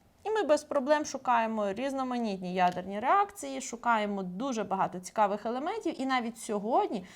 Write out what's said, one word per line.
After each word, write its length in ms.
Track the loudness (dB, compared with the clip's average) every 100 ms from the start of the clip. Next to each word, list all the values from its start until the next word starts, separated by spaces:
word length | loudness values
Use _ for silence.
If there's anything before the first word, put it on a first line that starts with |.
| _ _
І 60 | -2
ми 140 | 0
без 200 | 4 2
проблем 420 | 2 -2 2 2 2
шукаємо 680 | -2 2 2 2 0 -2
різноманітні 800 | -2 -2 -2 -2 -2 -2 -4 -2
ядерні 460 | 2 2 2 -4 -2
реакції, 640 | 2 4 2 -4 -8 -8
шукаємо 640 | -8 -2 2 2 2 -2
дуже 400 | -4 -4 -2 -2
багато 360 | 0 0 0 -2
цікавих 460 | -4 2 2 2 -2
елементів. 560 | -4 -4 -4 -4 -2
І 40 | 0
навіть 340 | 0 0 -6
сьогодні 680 | -4 -4 2 2 2 -2 -8